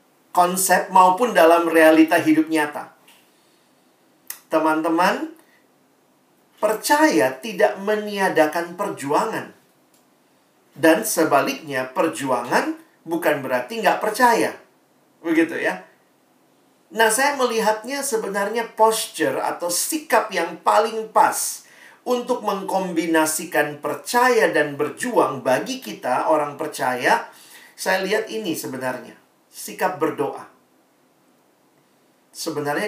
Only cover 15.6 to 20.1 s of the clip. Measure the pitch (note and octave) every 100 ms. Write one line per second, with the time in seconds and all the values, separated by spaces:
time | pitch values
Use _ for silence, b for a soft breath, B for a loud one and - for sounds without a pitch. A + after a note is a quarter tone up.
15.6 | D3+ F#3 - _ _ _ _ _ _ _
16.6 | _ _ _ G3+ A3+ G#3+ C#4 C#4+ B3 A3+
17.6 | G#3 G#3+ A#3 C#4 C4+ A3+ G3 G3+ G3+ A3+
18.6 | A3+ - A3 A3 - - D3 - - -
19.6 | F3 - - D#4 -